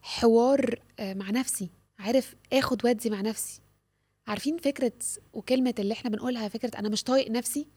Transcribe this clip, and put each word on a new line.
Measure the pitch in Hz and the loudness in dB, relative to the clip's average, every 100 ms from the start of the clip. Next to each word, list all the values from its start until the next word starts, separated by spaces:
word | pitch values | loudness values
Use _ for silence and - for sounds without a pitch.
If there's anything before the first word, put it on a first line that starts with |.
حوار، | - - 233 226 247 277 247 233 _ - | -12 2 6 8 6 4 2 -2 _ -10
آه، | 196 | -8
مع | 190 196 | -6 -2
نفسي، | 233 254 - 180 - _ - | -2 -2 -4 -8 -12 _ -10
عارف | 202 262 - - - | 0 0 0 -8 -2
آخد | 262 - 247 240 | 0 2 2 2
ودي | 226 226 | 2 -2
مع | 202 | -2
نفسي. | 214 - - - _ _ _ _ _ _ - | -2 -4 -8 -12 _ _ _ _ _ _ -6
عارفين | 202 285 330 | -4 -4 -2
فكرة | 277 277 247 - - - - | -2 0 -2 -2 -10 -10 -12
وكلمة | 226 - 262 254 233 | -8 -2 2 2 0
اللي | 202 | -2
إحنا | 226 240 | -2 -4
بنقولها، | 214 254 240 214 | -4 -4 -4 -4
فكرة | 226 233 - | -4 -6 -4
"أنا | 208 | -2
مش | 208 | -2
طايق | - 269 262 | 2 2 2
نفسي"؟ | 233 - 285 302 | 0 -2 -4 -8